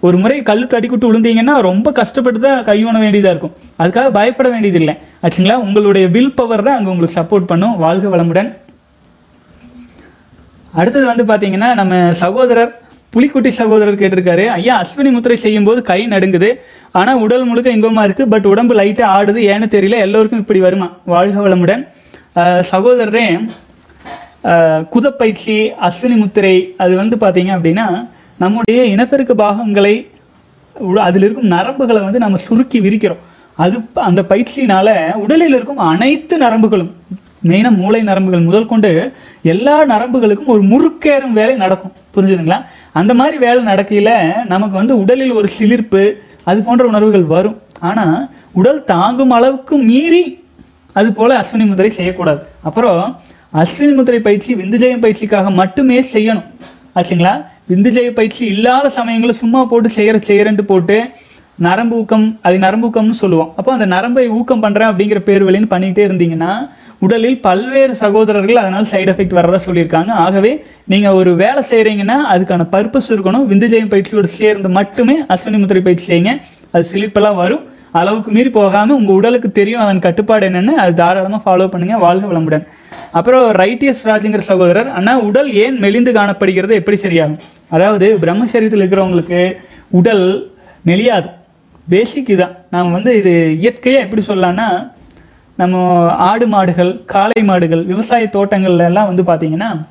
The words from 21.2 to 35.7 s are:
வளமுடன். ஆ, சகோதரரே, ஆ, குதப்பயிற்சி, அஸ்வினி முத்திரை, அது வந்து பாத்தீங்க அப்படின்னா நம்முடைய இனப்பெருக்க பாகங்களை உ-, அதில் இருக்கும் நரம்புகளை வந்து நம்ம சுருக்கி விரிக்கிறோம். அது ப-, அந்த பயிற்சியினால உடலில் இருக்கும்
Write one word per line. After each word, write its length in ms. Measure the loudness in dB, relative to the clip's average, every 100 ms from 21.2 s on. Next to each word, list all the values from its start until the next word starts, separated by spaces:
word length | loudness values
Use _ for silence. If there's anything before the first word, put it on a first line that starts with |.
| 0 0 0
வளமுடன். 380 | 2 0 -2 -6 _ _ -20 _ -2
ஆ, 260 | 0 0 0
சகோதரரே, 720 | 0 2 2 0 -2 -2 -2 -4 -12 _ _ _ _ -20 -20 -20 _
ஆ, 360 | 0 2 2 0
குதப்பயிற்சி, 920 | -2 -2 -2 0 -2 -2 -4 -2 -2
அஸ்வினி 460 | -2 -6 -4 -2 0
முத்திரை, 580 | 0 0 2 2 0 -4
அது 200 | 0 0
வந்து 200 | 0 0
பாத்தீங்க 280 | 0 0
அப்படின்னா 640 | -2 -2 -2 -2 -2 -4 -8 -18 _ -4
நம்முடைய 480 | -2 -2 0 2
இனப்பெருக்க 500 | 2 0 0 -2 0
பாகங்களை 720 | 0 0 0 -2 0 2 0 -4 _ _ _ _ _ _ -10
உ-, 180 | -2 0
அதில் 260 | 2 2
இருக்கும் 280 | 0 0 -2
நரம்புகளை 520 | 0 -2 -2 0 0
வந்து 160 | 0 -2
நம்ம 180 | -2 -2
சுருக்கி 440 | -2 -2 0 0
விரிக்கிறோம். 380 | 0 0 -2 -4 -14 _ _ -2
அது 240 | -2 -2
ப-, 220 | -6 -4
அந்த 200 | 0 0 0
பயிற்சியினால 840 | 0 -2 -4 0 2 2 0 -2
உடலில் 400 | -4 0 2 2
இருக்கும் 240 | 0 -2